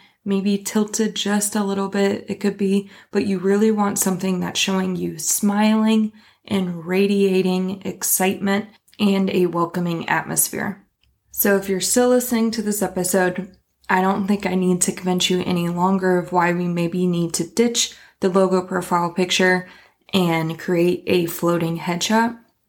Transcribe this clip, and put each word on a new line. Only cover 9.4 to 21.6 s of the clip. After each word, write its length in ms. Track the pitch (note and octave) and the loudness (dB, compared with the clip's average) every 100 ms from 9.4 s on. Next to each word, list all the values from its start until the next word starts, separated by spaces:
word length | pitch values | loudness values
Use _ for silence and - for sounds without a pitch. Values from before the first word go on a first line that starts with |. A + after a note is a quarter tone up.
| F3 | 2
welcoming 640 | E3+ E3+ F3+ F3 E3 - | 0 -2 -2 -4 -4 -2
atmosphere. 760 | D#3+ - D#3 - - - F#3 _ _ _ _ _ | -2 -2 -4 -4 -4 -6 -8 _ _ _ _ _
So 260 | - G#3+ G3 | -2 2 2
if 120 | G3 | 0
you're 120 | F#3+ | -4
still 280 | F#3 B3 B3 | 0 2 4
listening 420 | B3 A#3+ A#3 A3+ | 2 2 0 0
to 100 | A3+ | -2
this 200 | G#3 G3+ | -4 -2
episode, 760 | F#3 F#3 F3+ F#3+ F#3 F3+ F#3 - _ _ - | -2 -2 0 2 0 -2 -8 -14 _ _ -2
I 120 | F#3+ | 0
don't 260 | F#3+ G#3 G3 | 2 0 0
think 200 | G3+ F#3 | -2 0
I 80 | |
need 260 | F#3 F3+ F3+ | 0 2 2
to 100 | - | 0
convince 360 | F3+ F3+ F3+ - | -2 -2 0 0
you 120 | F3+ | 0
any 260 | - F3+ E3+ | 0 -2 -2
longer 500 | F3 F#3 G3 F#3 F3+ | 0 2 2 2 2
of 140 | F3 | 2
why 200 | F3+ E3+ | 2 2
we 140 | F3 F3 | 2 0
maybe 400 | F3 E3+ F3+ F3+ | 0 -2 0 0
need 280 | F3 E3 | 0 0
to 120 | - E3 | -2 -2
ditch 480 | - A#3 A#3 - - - _ | 0 2 0 -4 -6 -20 _
the 80 | F#3+ | 0
logo 340 | F#3 F#3+ F#3 | 2 2 2
profile 500 | F#3 F#3+ F3+ F3 E3+ | -2 -4 -2 -2 0
picture 560 | E3+ F3+ - F#3 F3+ F3+ - - _ _ | -2 -2 2 2 2 -2 -14 -20 _ _
and 440 | G3 F3 E3 D#3+ D#3 | 0 2 0 -2 -6
create 460 | - F3+ F3 F3+ - | -2 2 2 0 0
a 200 | F#3 E3 | 0 0
floating 520 | - E3+ E3+ | -2 0 0